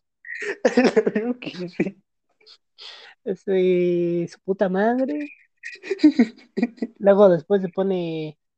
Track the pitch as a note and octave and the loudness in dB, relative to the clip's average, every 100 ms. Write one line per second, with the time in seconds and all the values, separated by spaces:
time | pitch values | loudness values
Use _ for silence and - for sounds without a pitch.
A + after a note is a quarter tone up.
0 | _ _ - - - - A#3 - B3+ - | _ _ -18 -10 -10 -4 0 2 2 2
1 | G#3 G#3 A3+ B3 - E3+ F3 - F3+ - | 0 -2 -4 -6 -10 -12 -10 -6 -6 -8
2 | _ _ _ _ _ - _ _ - - | _ _ _ _ _ -20 _ _ -20 -20
3 | - - B3 F#3 - F#3+ F#3 F3+ F3+ F3 | -20 -12 -8 -8 -2 0 2 2 0 0
4 | E3+ E3+ E3+ - - G3 G3 F#3 G#3+ B3 | -2 -2 -6 -8 -8 -2 0 0 0 0
5 | C4 D4 D4 - _ _ - - - G4 | -2 -4 -8 -14 _ _ -20 -16 -10 2
6 | D4+ - A3+ - - - A#3 - A#3 - | 4 4 0 -2 -14 -6 -6 -6 -12 0
7 | G3 G3 G3+ E3+ - G3+ F#3 F3+ F#3+ F#3 | 2 6 6 4 0 -2 -2 -4 -2 -2
8 | E3+ D#3+ D#3 - _ | -4 -6 -8 -12 _